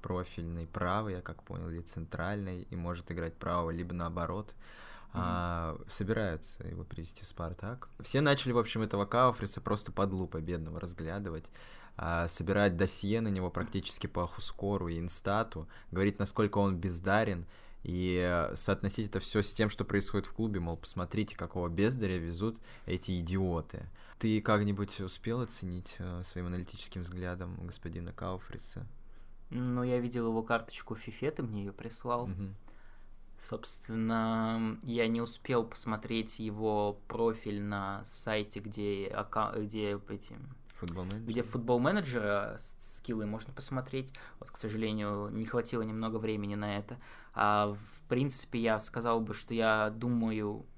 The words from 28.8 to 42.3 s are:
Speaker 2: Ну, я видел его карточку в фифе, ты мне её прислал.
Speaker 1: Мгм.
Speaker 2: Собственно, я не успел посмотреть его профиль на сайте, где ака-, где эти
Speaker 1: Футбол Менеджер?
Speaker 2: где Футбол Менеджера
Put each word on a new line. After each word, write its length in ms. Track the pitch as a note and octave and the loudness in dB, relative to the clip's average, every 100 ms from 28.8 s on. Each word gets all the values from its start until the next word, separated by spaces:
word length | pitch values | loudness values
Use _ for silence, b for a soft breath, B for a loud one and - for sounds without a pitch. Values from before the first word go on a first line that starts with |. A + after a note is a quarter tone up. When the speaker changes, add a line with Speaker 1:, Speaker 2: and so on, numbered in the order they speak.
| - - b b b - - | -10 -10 b b b -14 -8
Speaker 2:
Ну, 340 | A#2+ B2 B2 | -2 0 2
я 160 | B2 B2 | 2 2
видел 280 | A#2+ B2 A2+ | 2 2 2
его 160 | A2+ | 2
карточку 520 | A2 A#2 - - - A2 | 4 2 0 -10 -8 -8
в 40 | |
фифе, 320 | - G2+ C3 | -8 -2 -2
ты 120 | - | 0
мне 180 | B2 G#2 | -2 -2
её 120 | G2+ | -4
прислал. 540 | - A2+ - A#2+ A#2+ B2 | -6 -10 -8 0 0 0
Speaker 1:
Мгм. 280 | F#2 G2 G2+ B B B B B - - - | -4 -6 -8 B B B B B -14 -16 -12
Speaker 2:
Собственно, 1400 | - G#2+ - - - A2+ A2 A2+ A2+ A2+ A2 A2+ A2+ A2+ | -8 -8 -6 -10 -4 0 2 4 4 2 2 2 0 -2
я 240 | B2+ A#2 A2+ | -2 2 4
не 120 | A2+ | 2
успел 440 | A#2 - - B2 A2+ | 0 -4 2 2 2
посмотреть 720 | - A#2 G#2+ - A2+ A2 - | -4 -2 -2 0 0 0 -4
его 600 | A2 G#2 A2 G#2+ G#2 G2+ - | -4 0 2 4 2 0 -6
профиль 540 | A#2 A#2 A2+ G#2+ G#2 | 2 2 2 -2 -2
на 420 | G#2 G2+ G2 G2+ G#2 | 0 -2 -2 -4 -6
сайте, 540 | - - G#2+ G#2+ G#2+ | -6 0 0 0 -6
где 480 | G2+ G2+ G#2 G2 F#2+ | -6 -2 0 0 -2
ака-, 460 | G#2 G2+ A2+ G#2+ G#2+ | -2 -2 0 0 0
где 400 | G#2 A2 G#2 G2+ - | -2 0 0 0 -4
эти 280 | G#2 - A2+ C3+ B2+ - - | -8 -8 -12 -12 -14 -16 -6
Speaker 1:
Футбол 260 | F2 F2 F#2 | -6 -4 -4
Менеджер? 220 | G#2 A2+ | -4 -2
Speaker 2:
где 140 | A2+ | -2
Футбол 360 | A2+ B2+ A#2 B2 | 0 -2 4 6
Менеджера 800 | C3+ G#3 D3+ B2 G#2 | 6 4 2 2 4